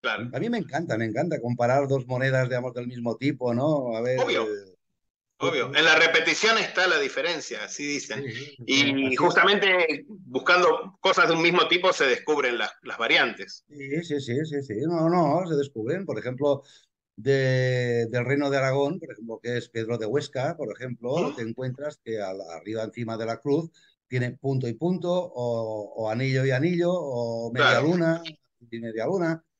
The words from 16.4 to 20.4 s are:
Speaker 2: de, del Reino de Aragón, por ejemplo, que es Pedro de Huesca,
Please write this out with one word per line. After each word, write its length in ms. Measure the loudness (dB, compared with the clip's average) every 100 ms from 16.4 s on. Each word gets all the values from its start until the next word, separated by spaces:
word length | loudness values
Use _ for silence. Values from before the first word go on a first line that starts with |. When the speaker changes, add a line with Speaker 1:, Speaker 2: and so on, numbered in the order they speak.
| 0 0 -4 -20 _ _ _ -8
Speaker 2:
de, 880 | 0 2 4 2 2 0 0 0 0
del 140 | -2
Reino 240 | 0 0 2
de 60 | 2
Aragón, 420 | 2 2 0 -2
por 140 | -10
ejemplo, 280 | -14 -12 -10
que 160 | -6 -6
es 100 | -6
Pedro 300 | -6 -4 -2
de 80 | -2
Huesca, 500 | -2 -4 -4